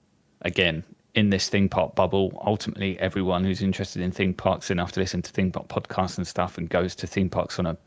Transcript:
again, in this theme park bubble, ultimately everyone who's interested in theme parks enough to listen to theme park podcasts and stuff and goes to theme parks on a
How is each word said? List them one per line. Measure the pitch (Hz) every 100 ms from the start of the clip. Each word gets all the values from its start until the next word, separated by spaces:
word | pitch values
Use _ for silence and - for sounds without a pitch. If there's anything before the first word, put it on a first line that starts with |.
| _ _ _ -
again, | 90 87 87 80 - - _
in | 117 104
this | 95 -
theme | 101 98
park | 95 80 -
bubble, | 92 98 92 - -
ultimately | 104 - 104 98 87
everyone | 92 98 92 90
who's | 95 92
interested | 98 92 98 -
in | 90
theme | 90 98
parks | 92 95 90 -
enough | 90 87
to | -
listen | 95 87
to | -
theme | - 92
park | - -
podcasts | - - - 92 -
and | 87
stuff | - 90 -
and | 82
goes | 131 90
to | - 92
theme | - 92
parks | 87 80 -
on | 85
a | 82